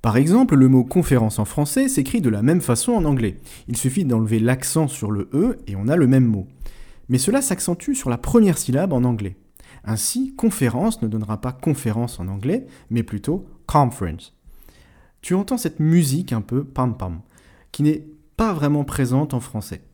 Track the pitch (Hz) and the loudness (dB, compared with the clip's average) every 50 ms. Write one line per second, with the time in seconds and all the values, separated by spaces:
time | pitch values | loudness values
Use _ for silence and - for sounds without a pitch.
0 | - 113 104 120 143 160 185 240 269 - 143 139 131 131 131 131 120 127 - 185 | 0 2 4 4 4 4 4 4 4 6 6 6 8 8 8 6 4 4 0 0
1 | 160 - 139 123 113 110 - - 107 - - - 147 147 - 262 269 262 269 - | 2 4 2 2 2 2 0 -2 -4 -4 -2 -4 -2 0 0 0 0 0 0 -2
2 | 147 - - 240 160 123 107 101 107 135 165 185 - - 120 113 - - 240 220 | -2 0 -2 0 0 0 0 2 2 4 2 2 2 0 -2 0 0 0 0 2
3 | 165 151 143 127 113 101 - - - - - - - - 120 - - 135 131 202 | 2 2 2 0 0 -2 -4 -6 -16 -20 -20 -20 -10 -8 -8 -2 -2 -2 0 0
4 | 185 135 120 113 110 104 113 110 110 117 127 131 - - - 160 160 139 135 - | 0 2 2 2 2 2 2 2 2 2 0 0 -2 -2 0 0 0 0 -2 -6
5 | - 104 107 101 98 - - 143 190 254 240 - - - 98 98 101 117 147 175 | -6 -4 -4 -4 -4 -2 0 0 0 0 -2 -4 -8 -10 -8 -6 -2 0 2 4
6 | 151 123 135 131 127 117 107 98 92 - - - - - - - - - - - | 4 4 6 4 4 4 2 0 -4 -8 -12 -14 -14 -14 -12 -14 -20 -20 -20 -20
7 | - - 123 127 - - 220 277 269 - 185 - - - 175 175 - - 277 - | -6 -2 -2 0 0 2 0 0 0 0 -4 -2 -2 -4 -4 -4 -2 -4 -4 -4
8 | - 131 120 117 - - - 240 220 196 160 - - - 123 139 180 196 151 123 | -2 -4 -4 -4 -4 2 4 6 6 6 4 0 -2 -2 0 0 0 0 0 0
9 | 123 123 120 104 104 95 98 _ _ _ _ _ - - - - - 202 156 107 | 0 0 0 -2 -4 -8 -10 _ _ _ _ _ -20 -20 -20 -16 -8 -6 -4 -4
10 | - - - 240 262 262 - - - 226 - - 135 120 117 123 175 226 226 - | -4 -4 -2 -4 -4 -4 -4 0 0 0 0 2 0 0 0 0 -2 -2 -2 -2
11 | - 110 104 110 110 101 107 104 - 127 131 - - 165 147 - - 117 107 117 | -4 -4 -4 -4 -4 -6 -6 -6 -6 -8 -8 -4 -2 -2 -2 0 -2 -4 -2 -2
12 | 120 117 - - 87 92 95 101 101 131 185 262 269 - - - - _ 110 120 | -4 -4 -6 -8 -8 -8 -8 -6 -4 -2 -2 -4 -4 -10 -20 -20 -10 _ -4 -4
13 | 110 - - 104 - - 156 196 - - - - _ - - 143 117 120 - - | -2 -4 -6 -8 -4 -4 -4 -4 -6 -12 -20 -20 _ 0 2 2 2 2 0 -4
14 | 101 85 80 - - - _ _ _ - - - - - _ _ - _ _ _ | -6 -6 -6 -10 -14 -20 _ _ _ -20 -20 -20 -20 -20 _ _ -20 _ _ _
15 | _ _ _ _ - - 175 190 202 - 269 240 - 165 - - 151 156 165 175 | _ _ _ _ -6 -2 -2 -2 0 -2 -4 -4 -4 -6 -4 0 2 4 4 4
16 | 165 135 131 156 185 - 120 110 104 - 120 131 147 - - - 127 123 110 - | 4 4 0 -2 -2 -2 -4 -4 -4 -2 -4 -4 -4 -4 -4 -2 -2 -2 -2 -4
17 | 98 92 85 82 - _ _ - _ _ - _ _ _ - - 143 147 156 156 | -8 -8 -8 -10 -14 _ _ -20 _ _ -20 _ _ _ -4 0 0 0 0 0
18 | 156 - - _ _ _ _ - 226 220 190 156 143 143 147 147 139 131 - - | -6 -14 -20 _ _ _ _ -2 -2 -2 0 0 0 0 0 0 -2 -4 -2 -2
19 | 135 120 127 135 151 143 131 123 - - - 110 101 - 95 - - - | -2 0 2 0 0 0 -4 -6 -6 -6 -10 -10 -10 -8 -14 -14 -16 -20